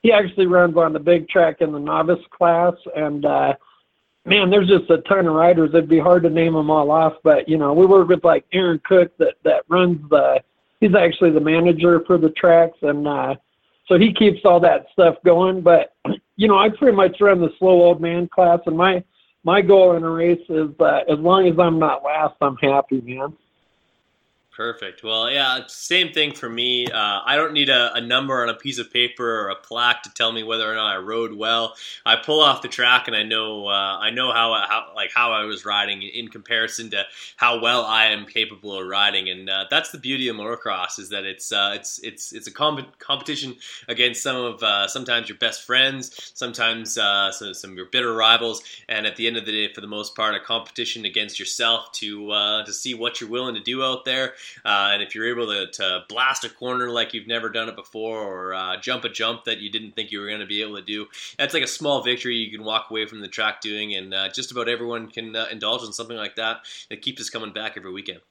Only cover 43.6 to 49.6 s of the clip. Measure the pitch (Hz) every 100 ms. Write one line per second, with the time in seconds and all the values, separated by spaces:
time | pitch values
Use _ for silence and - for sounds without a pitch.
43.6 | - - - 120 123 120 139 127 120 110
44.6 | 110 101 98 131 123 117 107 104 113 -
45.6 | - 127 135 135 123 - - - 123 117
46.6 | 113 113 110 117 101 101 98 95 104 92
47.6 | 98 92 92 127 123 113 110 113 117 110
48.6 | - - - 110 107 - 113 117 107 107